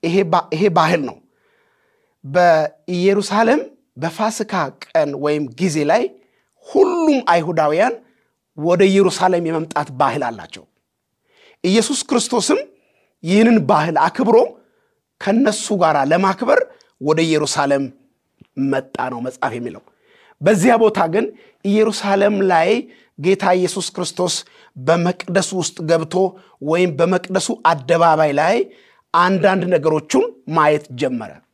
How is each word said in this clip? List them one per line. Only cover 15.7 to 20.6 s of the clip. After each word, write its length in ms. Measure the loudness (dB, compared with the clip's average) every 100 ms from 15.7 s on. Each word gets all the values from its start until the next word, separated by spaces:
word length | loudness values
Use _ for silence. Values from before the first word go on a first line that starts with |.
| 0
ጋር 180 | 2 2 0
ለማክበር 540 | 2 0 -2 0 0 0 -12 _ _
ወደ 180 | -2 0
ኢየሩሳሌም 640 | 0 0 -2 -2 0 0 -2 -10 _ _ _ _ _ -6
መጣ 320 | -4 -4 -6 -8 -8
ነው 100 | -6
መጽሐፍ 320 | -10 -6 -6
የሚለው። 300 | -6 -10 -14 _ _ _ _ _ _
በዚያ 320 | 0 2